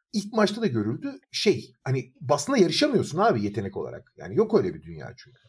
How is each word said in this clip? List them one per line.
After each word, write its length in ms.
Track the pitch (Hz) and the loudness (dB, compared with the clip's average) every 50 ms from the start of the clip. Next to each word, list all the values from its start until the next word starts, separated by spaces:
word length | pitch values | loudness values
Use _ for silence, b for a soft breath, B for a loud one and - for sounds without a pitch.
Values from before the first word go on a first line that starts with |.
| _ _ - | _ _ -6
ilk 200 | 208 196 - - | -4 -4 -2 0
maçta 280 | 220 208 208 208 233 | 2 2 2 2 0
da 60 | 226 185 | -2 0
görüldü. 520 | 120 113 101 107 120 - - 277 254 185 _ _ | 0 0 -2 -2 -2 -4 -6 -10 -10 -12 _ _
Şey, 420 | - - - 220 170 123 - - _ _ - | -6 -2 2 2 2 0 -2 -14 _ _ -4
hani 300 | 131 131 131 - - _ - | -2 -2 -2 -4 -6 _ -8
Boston'la 360 | 147 123 147 147 - - 285 247 | -2 0 0 0 0 2 4 4
yarışamıyorsun 600 | - 156 156 - 294 294 262 170 - - 143 170 | 4 4 4 2 2 4 2 2 0 0 0 2
abi 260 | 208 233 170 110 101 | 2 2 2 2 0
yetenek 340 | 101 101 113 98 95 - 90 | -2 -4 -4 -6 -6 -6 -8
olarak. 360 | 73 62 - - - _ _ - | -8 -8 -10 -14 -18 _ _ -16
Yani 180 | 76 87 107 | -12 -4 0
yok 220 | 170 226 220 233 170 | 0 2 4 4 2
öyle 160 | 107 90 80 | 2 0 -4
bir 100 | 78 73 | -8 -12
dünya 300 | 82 82 76 65 64 - - | -16 -16 -14 -14 -16 -16 -18
çünkü. 240 | - - _ _ _ | -20 -20 _ _ _